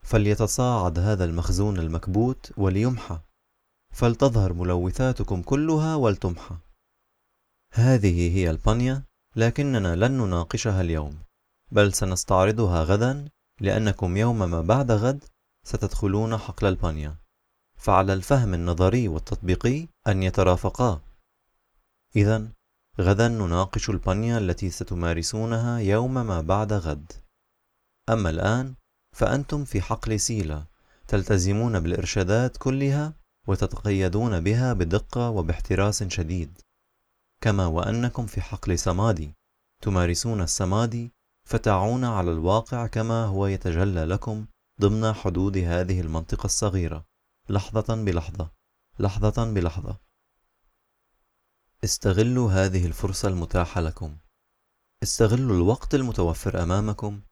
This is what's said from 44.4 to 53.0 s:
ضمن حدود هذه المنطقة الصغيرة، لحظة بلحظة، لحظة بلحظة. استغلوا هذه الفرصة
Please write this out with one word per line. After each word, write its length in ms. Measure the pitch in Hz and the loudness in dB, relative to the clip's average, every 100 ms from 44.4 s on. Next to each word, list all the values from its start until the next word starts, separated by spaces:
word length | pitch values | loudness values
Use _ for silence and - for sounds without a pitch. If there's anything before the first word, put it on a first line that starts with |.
| 110 _ _ - | -10 _ _ 0
ضمن 320 | 101 110 110 | 2 4 0
حدود 440 | 107 98 90 98 95 | 0 -2 0 0 0
هذه 440 | 87 87 90 92 | 0 0 0 -2
المنطقة 440 | 82 80 82 - - | -2 -4 -4 -4 -2
الصغيرة، 600 | - 107 92 82 78 - _ _ _ - | -2 0 0 -2 -6 -14 _ _ _ -2
لحظة 460 | 98 - 110 107 113 | -2 0 -4 -2 -2
بلحظة، 560 | 104 85 80 80 80 _ _ _ _ - | 0 -2 -4 -8 -10 _ _ _ _ -4
لحظة 540 | 98 98 107 113 117 | -2 2 0 2 0
بلحظة. 440 | 101 85 82 90 95 _ _ _ _ _ _ _ _ _ _ _ _ _ _ _ _ _ _ | 0 0 -2 -8 -10 _ _ _ _ _ _ _ _ _ _ _ _ _ _ _ _ _ _
استغلوا 680 | 107 - 104 95 117 127 117 | -4 -2 0 2 2 2 2
هذه 340 | 92 95 92 87 | 2 2 2 0
الفرصة 420 | 85 | -2